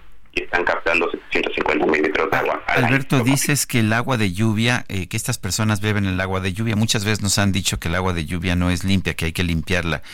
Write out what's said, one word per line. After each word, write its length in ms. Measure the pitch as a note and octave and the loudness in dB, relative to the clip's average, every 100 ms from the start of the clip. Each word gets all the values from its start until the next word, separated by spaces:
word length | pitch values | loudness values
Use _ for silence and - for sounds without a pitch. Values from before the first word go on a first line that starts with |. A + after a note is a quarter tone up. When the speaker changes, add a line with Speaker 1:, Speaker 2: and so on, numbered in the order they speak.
| - - - | -14 -16 -8
Speaker 1:
y 120 | - | -8
están 200 | - F2+ | -2 0
captando 480 | F2 E2+ - E2 E2 | 0 0 0 0 -2
setecientos 420 | - - E2+ - | -4 -4 -4 -2
cincuenta 320 | - - D#2+ D#2+ | -2 -2 0 2
mil 160 | D2+ | 2
litros 300 | D#2 D#2 D#2+ | 2 0 0
de 60 | D#2+ | 0
agua 260 | D2+ D2+ - | -2 -4 0
al 100 | - | 0
año. 100 | D#2 | 2
Speaker 2:
Alberto, 320 | C3+ C3+ C#3 | 2 2 2
dices 480 | A#2+ C#3 - D3 - | 2 2 2 0 0
que 140 | B2 | 2
el 100 | G#2+ | 2
agua 240 | A2+ A#2+ B2+ | 2 0 0
de 160 | G2+ | 0
lluvia, 540 | F2 A2 G#2+ A#2 B2 - | 2 2 2 2 0 -2
eh, 220 | G2 F2 | -4 -4
que 80 | A2 | -4
estas 200 | - A#2+ | -2 -4
personas 440 | G2 G2+ G#2+ G#2 | -4 0 2 2
beben 240 | G#2+ G#2 G2 | 2 2 0
el 160 | F#2 | 0
agua 180 | F#2+ F#2+ | 0 -2
de 140 | F#2+ | -2
lluvia, 240 | F2+ A2+ G#2 | -2 0 0
muchas 260 | A2+ A#2 | 2 2
veces 180 | G2+ G2+ | 0 0
nos 160 | G2+ G#2+ | 0 2
han 140 | G2+ | 2
dicho 300 | G2 - G2+ | 2 0 -2
que 80 | - | -2
el 60 | F2+ | 0
agua 180 | F#2 | 0
de 120 | E2+ D2+ | -2 -2
lluvia 300 | F2 F2+ F2 | -2 0 2
no 160 | F2+ | 2
es 140 | F2 F#2+ | 2 2
limpia, 280 | F#2+ E2 | 2 2
que 120 | D#2+ E2 | -2 -2
hay 80 | |
que 100 | E2 | -2
limpiarla. 580 | F2 E2 D#2 F2+ E2 D2 - | 0 0 0 0 0 -4 -6